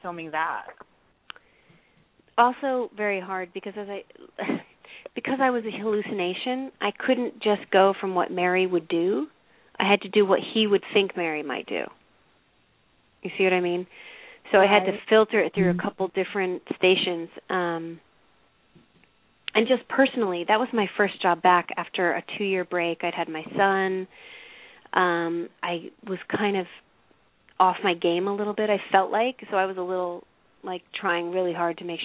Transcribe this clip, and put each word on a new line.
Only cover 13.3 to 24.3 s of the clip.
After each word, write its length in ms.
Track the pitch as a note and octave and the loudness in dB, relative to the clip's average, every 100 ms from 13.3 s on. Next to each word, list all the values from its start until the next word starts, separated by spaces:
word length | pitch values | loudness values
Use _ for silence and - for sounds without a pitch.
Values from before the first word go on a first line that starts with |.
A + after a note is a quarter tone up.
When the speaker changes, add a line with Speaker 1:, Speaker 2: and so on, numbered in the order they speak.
| - | -2
Speaker 2:
see 80 | |
what 80 | F#3+ | 2
I 80 | F#3 | 2
mean? 260 | F3 F3 F3+ - - - - - - | 0 -2 -6 -14 -20 -20 -20 -20 2
So 60 | G#3 | 6
I 80 | G3 | 8
had 180 | G#3 F#3+ | 6 4
to 60 | |
Speaker 3:
Right. 80 | G3+ - | -2 4
Speaker 2:
filter 320 | A3 G#3+ A3 | 4 6 2
it 120 | D#3+ | 0
through 160 | - F3+ | 2 2
Speaker 4:
Mm-hmm. 80 | F3 | 2
Speaker 2:
a 20 | |
couple 260 | G3+ - F#3 | -2 -4 -4
different 540 | - F#3 G#3 F#3 F3+ - - | -2 -4 -2 -2 -4 -8 2
stations. 520 | F#3 F#3 F3+ E3+ E3 - - | 4 4 2 -4 -6 -12 -6
Um, 500 | F#3 F3 E3 E3 E3 _ _ _ _ _ _ _ - _ _ _ _ _ _ - | -4 -2 -4 -8 -12 _ _ _ _ _ _ _ -20 _ _ _ _ _ _ -4
and 120 | G#3+ A3+ | 0 2
just 220 | B3+ - | 2 0
personally, 560 | - C4+ C4 G#3 F3 E3+ | 2 2 2 -2 0 2
that 120 | G#3+ | 2
was 80 | B3 | 2
my 140 | A#3 G3 - | -2 -2 0
first 240 | G3+ - | 0 0
job 220 | F#3 E3+ | 0 4
back 260 | F3+ F3 F3 - | 6 4 2 -8
after 360 | E3+ - F3 | -8 -2 0
a 100 | E3 - - | 0 -4 -6
two-year 260 | G3+ F#3+ | -4 -2
break. 380 | F3 F3+ E3+ E3 | -2 -2 -2 -4
I'd 120 | F3 | -6
had 140 | E3+ E3 | -6 -6
my 140 | D#3+ D#3+ - | -8 -6 0
son. 500 | G3 F#3+ F#3+ F#3+ F#3 - - | 2 2 0 -2 -6 -14 -20